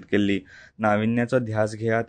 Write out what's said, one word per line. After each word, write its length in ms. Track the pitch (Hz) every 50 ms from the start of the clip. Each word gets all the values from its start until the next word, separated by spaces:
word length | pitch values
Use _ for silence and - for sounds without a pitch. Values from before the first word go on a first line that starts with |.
| 92 -
केल्ली। 280 | - 101 101 98 101 95 92 - - - - - _ -
नाविन्याचो 600 | 110 107 104 104 107 113 117 120 120 120 - 131
ध्यास 360 | 123 110 107 107 107 107 110
घेयात, 280 | 107 113 113 110 113 117